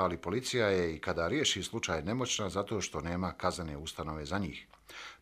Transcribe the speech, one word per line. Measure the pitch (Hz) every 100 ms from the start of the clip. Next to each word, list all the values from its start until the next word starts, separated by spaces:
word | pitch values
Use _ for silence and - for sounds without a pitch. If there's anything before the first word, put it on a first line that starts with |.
ali | 90 85
policija | 85 110 - 123 104
je, | 95 85
i | 78
kada | 98 85 85
riješi | 143 - -
slučaj, | 82 110 - 87
nemoćna | 80 123 120 - 101
zato | 90 101 107
što | 90 78
nema | 80 90 90 -
kaznene | 90 87 82 73
ustanove | 78 - 80 78
za | 73 98
njih. | 87 - - - - - - -